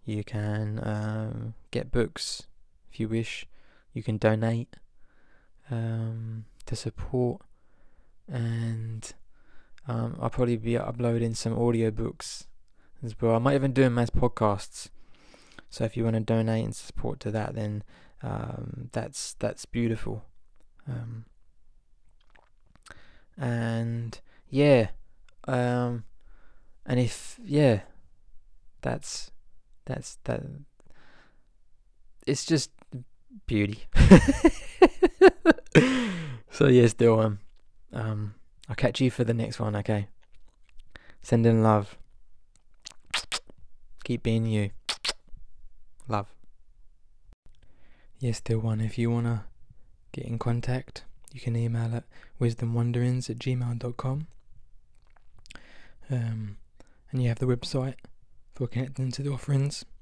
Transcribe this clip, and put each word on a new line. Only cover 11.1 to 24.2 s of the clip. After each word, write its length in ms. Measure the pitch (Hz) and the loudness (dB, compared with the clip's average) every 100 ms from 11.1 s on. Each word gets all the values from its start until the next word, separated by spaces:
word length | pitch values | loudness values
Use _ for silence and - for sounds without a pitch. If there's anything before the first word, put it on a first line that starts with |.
| 117 117 | 2 0
some 200 | 113 113 | -2 -2
audiobooks 920 | 113 120 117 113 107 113 - - - - - - - - - | 2 2 2 0 0 -6 -6 -14 -14 -16 -20 -20 -20 -20 -12
as 180 | 120 110 | -10 0
well. 140 | 117 | 2
I 40 | 113 | 4
might 160 | 127 | 4
even 180 | 139 135 | 4 2
do 100 | 131 | 4
'em 160 | 131 120 | 4 4
as 120 | 120 | 2
podcasts. 760 | - 120 - 110 101 - - - - - - - - - - - | 4 2 2 2 2 -6 -14 -16 -16 -18 -20 -20 -20 -20 -20 -18
So 140 | - | -4
if 120 | 113 117 | -4 0
you 80 | |
wanna 160 | 113 113 | 0 0
donate 440 | 110 113 113 113 | 2 2 2 0
and 100 | 110 | -2
support 460 | 107 - - 120 135 | -6 -6 -4 -4 -4
to 100 | 117 | -4
that, 220 | 110 - | -4 -4
then, 280 | 131 107 104 - - - - | -6 -6 -6 -10 -20 -20 -12
um, 680 | 117 107 120 123 - - 123 | -8 -6 -6 -8 -10 -12 -8
that's, 420 | 117 - - - | -8 -8 -10 -12
that's 320 | - 104 - - | -6 -6 -6 -8
beautiful. 580 | 120 117 110 - 107 - - - - - - - | -2 -2 -2 -4 -6 -12 -20 -20 -20 -20 -18 -10
Um, 400 | 120 117 117 110 - - - - - _ - - - - - _ _ - - - - - - - - | -10 -10 -12 -16 -20 -20 -20 -20 -20 _ -20 -20 -20 -20 -20 _ _ -20 -20 -20 -20 -20 -20 -20 -6
and 840 | 127 120 117 113 117 117 117 - | -4 -2 -2 -2 -2 -4 -8 -12